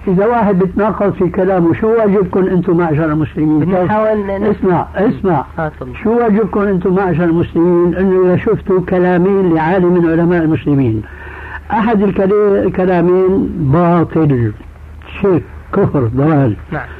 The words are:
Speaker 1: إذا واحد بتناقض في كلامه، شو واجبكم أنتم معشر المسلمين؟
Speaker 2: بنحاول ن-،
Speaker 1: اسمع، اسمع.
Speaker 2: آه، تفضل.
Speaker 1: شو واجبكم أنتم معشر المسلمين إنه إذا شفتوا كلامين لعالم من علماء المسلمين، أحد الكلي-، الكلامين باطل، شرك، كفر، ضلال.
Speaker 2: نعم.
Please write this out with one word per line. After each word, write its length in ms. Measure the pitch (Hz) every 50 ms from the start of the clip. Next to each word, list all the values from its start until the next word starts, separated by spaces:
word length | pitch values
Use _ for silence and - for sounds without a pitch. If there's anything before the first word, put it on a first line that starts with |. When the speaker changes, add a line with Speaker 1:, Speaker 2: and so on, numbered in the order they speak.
| -
Speaker 1:
إذا 180 | - 180 190 208
واحد 340 | 233 240 233 214 208 202 180
بتناقض 540 | 190 180 180 214 202 220 175 - 208 190 175
في 160 | - 185 170
كلامه، 440 | - 190 185 190 190 180 170 165 160
شو 140 | - 226
واجبكم 600 | 220 226 226 220 202 190 214 190 180 - 196 185
أنتم 300 | 185 185 175 175 185 170
معشر 280 | 170 175 160 151 147 165
المسلمين؟ 540 | 156 151 156 151 - - 170 151 156 151 151
Speaker 2:
بنحاول 580 | 147 175 190 180 180 170 214 214 220 220 220
ن-، 260 | 214 196 196 196 196 208
Speaker 1:
اسمع، 440 | 214 208 - 226 185 175 147 - - -
اسمع. 500 | - 196 254 - - 202 190 160 135 127 - - -
Speaker 2:
آه، 80 | 160
تفضل. 280 | 151 - - 139 127 123 - -
Speaker 1:
شو 60 | 214 233 240
واجبكم 420 | 233 226 202 220 220 180 - 214
أنتم 340 | 196 208 196 175 175 196 180
معشر 280 | 196 196 180 160 151 175
المسلمين 720 | 170 160 170 - - - 165 165 180 175 170 175 175 160
إنه 300 | 175 190 190 185 185 185
إذا 120 | 180 180
شفتوا 440 | - - 226 202 - - - 185 185 175 -
كلامين 640 | 185 180 180 180 180 175 175 196 202 196 190 175 165
لعالم 380 | 160 156 165 190 196 175 175 180
من 180 | 180 170 165
علماء 320 | 165 165 170 170 180 170 160
المسلمين، 600 | 156 160 - - 147 143 139 131 117 110 107 104 - - - - - - - - - - - - -
أحد 300 | - 226 196 240 233 196
الكلي-، 640 | 208 196 175 196 196 185 208 208 214 202 196 202 202
الكلامين 840 | 185 - 185 185 185 185 175 170 180 180 185 185 185 196 196 - - 202
باطل، 960 | 180 151 131 135 175 175 170 175 170 156 - - 165 160 143 139 123 117 107 107 - - - - - - - - - - - - -
شرك، 220 | - 196 180 143 - - - - - - -
كفر، 360 | 196 202 - - 143 120 107 123
ضلال. 400 | 131 139 160 160 139 139 113 98 - - -
Speaker 2:
نعم. 160 | 160 143 120 - - -